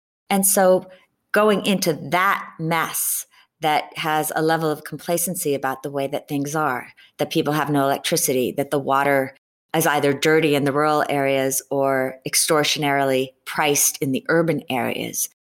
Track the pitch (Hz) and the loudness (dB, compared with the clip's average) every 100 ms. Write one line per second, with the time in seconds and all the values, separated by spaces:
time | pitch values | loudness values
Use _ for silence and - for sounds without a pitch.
0 | _ _ - 196 190 - 185 185 185 - | _ _ -2 0 2 4 6 4 2 -14
1 | _ _ _ 208 214 196 - 190 180 147 | _ _ _ 2 4 4 2 0 0 -2
2 | 143 175 196 190 - - 160 165 156 - | -2 0 2 0 -4 -8 -2 -2 -2 -4
3 | - - - _ _ _ 156 151 - - | -4 -6 -8 _ _ _ 0 0 -2 -6
4 | 160 156 151 - 156 160 160 143 - 147 | -2 0 0 0 0 0 0 -4 -8 -10
5 | - 175 185 - 147 135 135 131 147 139 | -4 -2 -2 -4 -2 -2 -2 -6 -6 -4
6 | 139 143 - 143 143 156 151 123 - - | -4 -4 -4 -4 -2 -2 -2 -2 -8 -18
7 | - - 147 165 147 151 147 143 139 139 | -16 -8 -4 -2 0 0 0 0 0 0
8 | - 160 - 127 117 - 139 147 135 135 | -2 -2 0 0 0 -2 -4 -2 0 2
9 | 139 139 135 - _ _ _ 160 165 143 | 2 2 0 -6 _ _ _ 0 2 2
10 | 143 143 160 160 160 143 139 139 151 151 | 2 2 2 4 4 2 2 2 2 2
11 | - 139 139 135 135 131 - 139 135 135 | 0 0 0 2 0 -2 -4 0 2 2
12 | 131 131 - - - 156 147 - 147 139 | -2 -6 -4 -2 2 2 2 0 0 0
13 | 139 131 131 - - - 151 143 - - | 2 0 -2 -8 -10 -2 0 2 0 -2
14 | 143 131 - 165 165 147 - 127 117 - | -2 -2 0 0 2 -2 -4 -4 -2 -4
15 | 117 - - _ _ | -6 -6 -8 _ _